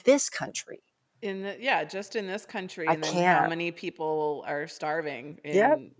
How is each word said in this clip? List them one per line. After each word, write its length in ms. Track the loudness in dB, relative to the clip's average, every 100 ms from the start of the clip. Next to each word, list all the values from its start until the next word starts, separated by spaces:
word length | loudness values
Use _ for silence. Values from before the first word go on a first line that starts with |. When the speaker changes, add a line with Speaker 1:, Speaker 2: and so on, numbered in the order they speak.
| 6
Speaker 1:
this 240 | 6 4
country. 520 | -4 -8 -8 -12 -16 _ _ _ _
Speaker 2:
In 200 | -6 -4
the, 160 | -6 -4
yeah, 240 | 0 0
just 320 | 0 -6 -4 -4
in 120 | -4
this 180 | -6 -6
country, 420 | -8 -8 -4 0
Speaker 1:
I 60 |
Speaker 2:
and 100 | 0
then 100 | 2
how 60 | 2
Speaker 1:
can't. 300 | 6 6 4
Speaker 2:
many 220 | 0 -4
people 720 | -4 -8 -4 -2 0 0 -2 -4
are 200 | -6 -6
starving 720 | -6 -4 -2 -2 -6 -10 -12
in 100 | 0 4
Speaker 1:
Yep. 240 | 6 4 0